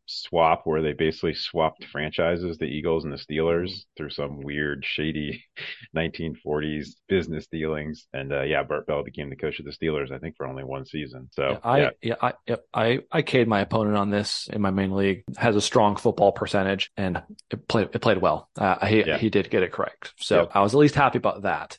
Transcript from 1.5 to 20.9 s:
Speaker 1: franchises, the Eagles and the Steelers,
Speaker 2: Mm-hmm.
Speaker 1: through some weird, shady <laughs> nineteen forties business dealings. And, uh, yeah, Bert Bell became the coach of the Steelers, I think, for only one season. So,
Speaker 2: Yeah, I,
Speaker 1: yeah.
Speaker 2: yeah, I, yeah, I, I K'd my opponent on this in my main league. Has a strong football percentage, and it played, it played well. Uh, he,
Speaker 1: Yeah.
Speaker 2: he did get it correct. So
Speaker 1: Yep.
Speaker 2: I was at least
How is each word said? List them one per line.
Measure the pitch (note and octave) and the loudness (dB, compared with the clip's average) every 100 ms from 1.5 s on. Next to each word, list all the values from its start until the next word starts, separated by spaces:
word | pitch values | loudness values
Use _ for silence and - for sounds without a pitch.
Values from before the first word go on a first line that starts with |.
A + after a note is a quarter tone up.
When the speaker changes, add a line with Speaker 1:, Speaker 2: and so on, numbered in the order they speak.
| E2 D#2+ - - | 0 0 -2 -10
Speaker 1:
franchises, | D2 D2+ - E2 E2+ F2 D#2+ | -8 -4 0 0 0 -4 -4
the | D2+ | -4
Eagles | D2 D#2+ E2 | -2 0 0
and | D2+ | -2
the | C#2 | -8
Steelers, | - D2+ E2 E2+ F2+ | -6 -2 0 0 -2
Speaker 2:
Mm-hmm. | F#2+ - - | -8 -16 -12
Speaker 1:
through | D2 | -12
some | - C#2+ C#2+ | -8 -8 -8
weird, | C#2 D2 D2 C#2+ C#2 | -8 -4 -4 -4 -6
shady | - D#2 D#2 D2 - - - | -4 -4 -4 -6 -10 -14 -16
<laughs> | - - - | -14 -16 -8
nineteen | D#2+ E2 - E2 D2+ | -4 -4 -4 -8 -8
forties | - D2+ D2+ D2+ D2 - - | -4 -4 -2 -6 -8 -16 -2
business | F#2+ D#2+ D#2 - | -2 -2 -6 -8
dealings. | E2 D#2 D#2 D2+ D2+ - | -6 -4 -4 -6 -10 -12
And, | C2+ C2+ | -10 -6
uh, | C#2 | -4
yeah, | C#2 D2 | 0 -2
Bert | C2+ D2 D2+ | -2 -4 -2
Bell | D2 | -4
became | C2+ C2+ C#2+ | -4 -10 -10
the | C2+ | -6
coach | D#2 - | -6 -6
of | C#2+ | -12
the | |
Steelers, | D2 E2 D2+ C2+ | -6 -2 -2 -4
I | C2 | -8
think, | D2+ - | -12 -10
for | C2+ | -10
only | C2 | -8
one | C2 C2+ C2 | -8 -10 -10
season. | D2+ C#2+ C2 C2 | -10 -10 -12 -12
So, | - C2+ | -4 -2
Speaker 2:
Yeah, | C2+ | 0
I, | A#2 C3+ | 2 2
Speaker 1:
yeah. | D3 - | 2 -2
Speaker 2:
yeah, | A#2 A#2 | -6 -2
I, | B2 - - | -2 -2 -4
yeah, | A#2 - - | -6 -4 0
I, | A2+ B2+ - | 2 0 0
I | E3 | -2
K'd | - C3 A2+ | 2 4 4
my | G#2 | 4
opponent | G2 A2+ G#2+ G#2 | 2 2 2 2
on | G2+ | 2
this | G2+ G#2 - - | 0 0 -4 -6
in | G#2 | -2
my | G2+ | 0
main | F#2+ G2 G2 | 2 0 2
league. | G2 F#2 - - | 2 0 -6 0
Has | A#2+ G#2 | 2 4
a | |
strong | - C3 G#2 G2 | 4 4 4 4
football | A#2 - G2+ | 0 4 4
percentage, | - G2+ G2+ F#2+ G2 - - | 4 0 0 2 0 -4 -4
and | F#2+ F2 - - _ | -2 -4 -6 -16 _
it | A2+ - | -10 0
played, | A#2 F#2+ | 0 2
it | G#2+ | 0
played | A#2+ F#2+ | 2 4
well. | F2 D#2 - - | 2 0 -4 -2
Uh, | G2+ F2+ G2 | 0 2 4
he, | A2 | 4
Speaker 1:
Yeah. | D#2+ D2+ | 4 2
Speaker 2:
he | A2 | 2
did | G2+ F#2 | 2 2
get | G#2+ | 0
it | F2+ | 0
correct. | - - - - - | -2 -6 -8 -18 -12
So | - F2+ | 2 2
Speaker 1:
Yep. | E2+ | 4
Speaker 2:
I | G2 | 4
was | G#2+ C3 | 4 6
at | |
least | D3 | 6